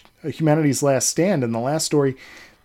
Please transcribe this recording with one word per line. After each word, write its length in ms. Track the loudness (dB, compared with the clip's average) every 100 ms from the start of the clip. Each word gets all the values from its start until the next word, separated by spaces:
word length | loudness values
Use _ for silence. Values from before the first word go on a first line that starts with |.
| -20 _ -12
Humanity's 540 | -2 0 2 2 2
Last 240 | 2 2 0
Stand 360 | 0 0 0
in 100 | -2
the 60 | -2
last 260 | -2 -4 0
story. 320 | 0 0 -2 -14 -20 -20 _